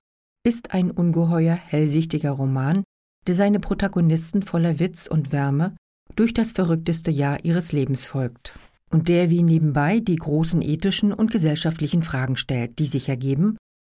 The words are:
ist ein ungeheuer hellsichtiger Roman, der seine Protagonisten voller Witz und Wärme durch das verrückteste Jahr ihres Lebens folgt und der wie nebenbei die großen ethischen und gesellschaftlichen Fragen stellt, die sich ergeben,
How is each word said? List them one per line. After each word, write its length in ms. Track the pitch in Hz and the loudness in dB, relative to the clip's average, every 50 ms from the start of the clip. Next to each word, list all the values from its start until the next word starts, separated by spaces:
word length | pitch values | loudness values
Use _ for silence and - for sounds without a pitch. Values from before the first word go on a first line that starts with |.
| _ _ _ _ _ _ _ _ - | _ _ _ _ _ _ _ _ -2
ist 280 | 240 233 233 - - | -2 -2 -2 -4 -4
ein 180 | - 185 180 175 | -2 0 0 0
ungeheuer 640 | - - 175 175 160 165 170 165 170 165 160 165 170 | 0 0 0 2 2 2 2 2 2 2 2 2 0
hellsichtiger 760 | 180 - - - 151 156 151 143 160 160 160 - 151 151 143 | -2 -4 -2 0 0 2 2 2 0 0 0 -2 -2 -2 -2
Roman, 500 | 139 139 135 135 135 135 131 139 170 196 196 _ _ _ _ _ _ _ - | -2 0 0 0 0 0 0 0 0 0 -2 _ _ _ _ _ _ _ -4
der 80 | 180 180 | -2 0
seine 260 | 180 202 202 208 202 | 2 2 2 2 0
Protagonisten 840 | 208 - 196 - 202 190 - 180 170 160 156 165 160 - - 202 | 0 -2 -2 -2 -2 -2 0 2 2 2 2 2 0 -2 -2 -2
voller 360 | 190 - - 170 165 170 160 165 | -2 -2 -2 0 0 0 0 0
Witz 260 | 165 165 165 - - | -2 -4 -4 -8 -8
und 240 | - 165 156 135 131 | -2 -2 -2 -2 0
Wärme 460 | 147 143 139 139 139 147 170 202 - - _ _ _ _ _ - - | -2 -2 0 0 0 0 0 -2 -4 -10 _ _ _ _ _ -10 -2
durch 180 | - 220 226 233 | 0 0 0 2
das 180 | 240 220 226 | 0 -2 -2
verrückteste 580 | - - 190 165 165 165 160 170 165 165 - 170 | 0 -2 0 0 0 0 0 -2 -4 -2 -2 -2
Jahr 340 | 151 139 143 143 143 - - | 0 0 0 0 -2 -2 0
ihres 280 | 170 165 175 170 - | 0 0 0 0 -2
Lebens 340 | 160 147 160 156 135 - - | -2 -2 0 -2 -2 -4 -6
folgt 460 | - - 135 127 120 - - - - - - - - _ _ _ - | -6 -4 -4 -4 -4 -6 -10 -18 -18 -18 -18 -20 -20 _ _ _ 0
und 180 | - 156 160 170 | 0 2 2 4
der 220 | 175 170 180 165 | 4 4 4 4
wie 120 | 170 175 | 4 4
nebenbei 580 | 170 165 160 160 160 151 135 147 143 160 208 233 | 4 4 4 4 4 2 2 2 2 2 2 0
die 160 | 226 196 170 | 2 0 -2
großen 440 | 165 - 151 147 156 165 165 180 160 | -2 -2 -2 0 0 0 2 0 0
ethischen 520 | - - 151 160 - 196 190 - - 202 | 0 0 -2 -2 0 -2 0 2 0 0
und 180 | 196 - 220 220 | 2 2 0 0
gesellschaftlichen 720 | - 208 156 156 151 160 - 160 160 - 151 143 - 170 | 2 2 2 2 0 0 -2 -2 -2 -2 -4 -2 0 0
Fragen 340 | 165 - - 131 127 131 131 | -2 -2 -4 -4 -2 -2 -2
stellt, 420 | - - - 135 123 117 117 - - | -4 -4 -4 -2 -4 -4 -4 -4 -4
die 80 | 151 | -4
sich 220 | 131 - 131 - - | -2 -2 -4 -2 -2
ergeben, 480 | 135 123 131 135 139 139 180 214 220 - _ _ _ _ _ _ | -4 -4 -2 -2 0 2 2 0 0 -4 _ _ _ _ _ _